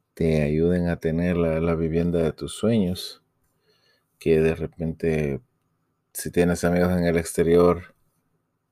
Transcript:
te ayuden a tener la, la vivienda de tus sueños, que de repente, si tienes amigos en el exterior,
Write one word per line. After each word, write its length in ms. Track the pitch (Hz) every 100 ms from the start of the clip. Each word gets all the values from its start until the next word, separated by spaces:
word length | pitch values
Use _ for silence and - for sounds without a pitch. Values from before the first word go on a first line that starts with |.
| _
te 300 | - 82 78
ayuden 460 | 73 78 85 90 87
a 80 | 85
tener 420 | 82 82 87 87
la, 200 | 82 80
la 140 | 82
vivienda 440 | 82 82 82 87 85
de 140 | 80
tus 200 | - 71
sueños, 680 | - 104 117 90 92 - - _ _ _ _ _ _ _ _ _ _
que 240 | 78 80
de 120 | 80
repente, 840 | 82 78 - 80 78 85 78 73 65 _ _ _ _ _ _ _
si 180 | - -
tienes 320 | 87 87 87
amigos 260 | 87 87 90
en 140 | 90
el 120 | 85 82
exterior, 800 | 85 - 82 85 87 85 - _ _ _ _ _ _ _ _